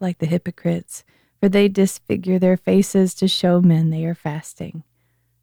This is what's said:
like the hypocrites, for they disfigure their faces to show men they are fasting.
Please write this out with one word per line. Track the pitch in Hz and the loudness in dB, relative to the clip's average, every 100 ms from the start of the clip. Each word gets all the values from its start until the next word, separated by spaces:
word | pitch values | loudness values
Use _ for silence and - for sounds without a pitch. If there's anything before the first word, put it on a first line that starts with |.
like | 185 175 | -8 -4
the | 160 | -4
hypocrites, | 170 - - 175 170 - - - _ _ _ | -4 -4 -6 -4 -4 -6 -20 -20 _ _ _
for | 196 | 0
they | 196 202 | 2 2
disfigure | 196 196 - - 202 185 185 | 2 0 -2 -6 -6 -2 0
their | 185 185 | 2 0
faces | - 190 196 196 185 | 2 2 2 2 0
to | - 190 | 0 -2
show | - 180 175 | 0 2 4
men | 180 160 160 | 4 4 0
they | 160 | -2
are | 165 | -4
fasting. | 170 156 151 - - 165 160 - _ _ _ _ _ | -6 -8 -10 -12 -16 -16 -16 -20 _ _ _ _ _